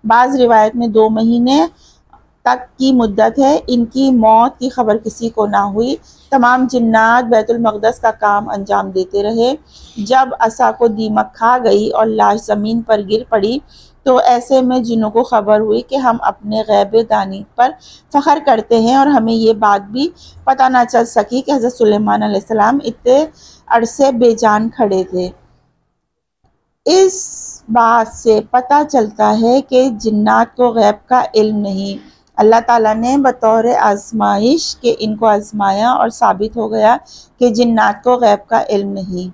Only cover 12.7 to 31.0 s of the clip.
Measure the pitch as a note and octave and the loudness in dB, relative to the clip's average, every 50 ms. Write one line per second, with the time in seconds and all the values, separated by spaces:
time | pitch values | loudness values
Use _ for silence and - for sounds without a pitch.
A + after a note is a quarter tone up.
12.7 | A3+ A#3 A3+ - A3 G#3 G#3 F#3 G#3+ A3 B3 - A3+ G#3+ G3+ A3 B3 D4 - _ | -4 -4 0 0 -2 -2 0 -4 -4 -4 -2 -2 -2 -2 0 -2 -4 -4 -8 _
13.7 | - - - _ _ _ _ C#4 B3+ B3 - - B3 A#3+ B3 - C4+ C4 B3+ B3 | -20 -20 -20 _ _ _ _ 0 2 4 4 2 2 2 0 0 0 0 2 2
14.7 | B3+ B3+ A#3 A#3 A#3 A3+ A3 G#3+ G#3+ A3+ B3+ - B3+ A3 G3+ G3+ G#3+ G#3 A3 G#3+ | 0 -2 -2 -2 -2 -2 -2 0 0 -2 -2 0 -2 -2 2 2 0 0 2 0
15.7 | G#3+ A#3 A#3 - C4 C#4 C4 B3 A3+ B3 - - G3+ _ G#3 G#3 G#3+ A3 G#3+ G#3+ | -2 -2 -2 -4 -4 -2 0 0 -2 0 -2 -4 -4 _ -10 -6 -4 -4 -2 0
16.7 | G#3+ G3+ G3+ G3 G#3+ A3+ A#3 G#3+ G#3+ G#3+ G3 F#3+ F#3+ G3 G3+ _ _ - A#3+ C4 | 2 0 0 2 0 -2 0 0 -2 -2 -2 -4 -10 -14 -16 _ _ 0 0 0
17.7 | - _ - - - - _ _ - C#4+ C#4 D4+ C#4+ D4 D4 C#4 A#3 A3+ A3 _ | 0 _ -20 -20 -20 -20 _ _ -4 -2 2 2 0 2 2 0 0 0 0 _
18.7 | A#3 A3+ A3+ A#3 B3+ C#4 C#4 D4 C#4+ A#3 A3 A3+ A3+ A3+ A3+ A3 A3+ G#3 A3 G#3 | 0 2 2 2 2 2 2 2 2 2 0 0 -2 0 2 0 0 2 2 0
19.7 | G3+ G3 G3 G3+ G#3+ B3+ C#4+ F4 - _ - - - - - C4 C4+ C4 C4 C4 | 0 0 -2 -8 -6 -4 -4 -4 -6 _ -20 -20 -20 -6 -2 -2 0 2 2 2
20.7 | C4 B3 A#3+ A#3+ - A#3 A#3 A#3+ - A#3 G#3 - A#3+ B3+ C4 - D4 C4+ A3+ B3+ | 2 2 0 2 0 0 0 0 -2 -2 -2 -2 -4 -6 -2 -2 -2 -2 -2 -4
21.7 | B3 - A#3+ G#3+ G#3 G#3 G#3+ G#3 G#3 G#3 G#3+ G#3 G3+ G3 G3+ - A3 G#3+ G#3 A3 | -2 0 2 2 2 2 0 0 -2 -2 -2 -2 -2 -4 -4 -4 0 0 2 2
22.7 | C4 C#4+ - A#3 A#3 - - A#3+ B3+ C#4+ D#4 D#4 _ - - - - _ _ - | 0 -2 -4 -6 -10 -4 0 2 2 2 2 -2 _ -20 -20 -20 -20 _ _ -2
23.7 | - A#3 A3+ A3+ - - C#4 C4+ C4 A3+ B3 A#3+ A3+ A3 A#3+ G#3+ G#3 G#3+ A3 A3+ | 0 0 0 -2 -2 0 0 0 2 2 2 2 2 2 0 0 2 0 -2 -4
24.7 | - - A#3 G3+ G3 F#3+ F#3 F#3 F#3 F3+ F3+ F3+ F3+ _ _ _ _ _ _ _ | -4 -2 -2 0 0 -2 -4 -4 -6 -6 -6 -6 -10 _ _ _ _ _ _ _
25.7 | _ _ _ _ _ _ _ _ _ _ _ _ _ _ _ _ _ _ _ _ | _ _ _ _ _ _ _ _ _ _ _ _ _ _ _ _ _ _ _ _
26.7 | _ _ _ C#4+ E4 F#4+ F#4+ F#4 F#4 - - - - - - - - - _ A3+ | _ _ _ 0 4 4 4 2 0 -4 -10 -12 -12 -14 -14 -16 -18 -18 _ -2
27.7 | A3 A#3+ A3+ A3+ A#3 A#3 A3 A3 - - - A#3 A3 G#3+ G#3+ - - B3 B3+ - | 0 2 2 4 2 2 0 -2 -8 -4 0 0 0 0 0 -2 -2 -2 0 2
28.7 | C#4+ D4 D4+ D4+ - B3+ A3 G#3 - - G#3 G#3 G#3+ A3 A3+ A#3 B3 C#4 C#4 _ | 0 0 0 0 0 0 0 -2 -2 -2 0 0 2 2 2 2 2 0 0 _
29.7 | C4 B3+ C4 C4+ A3 G#3 A3+ A3 G#3+ G#3 G#3 G#3+ A3 A3+ A#3 - _ - B3 A#3+ | 2 2 2 2 -2 -4 -4 -2 -2 0 0 2 2 2 0 -2 _ -2 -2 0
30.7 | A3+ A3+ G#3+ G#3 G#3 - | 2 2 2 2 0 -2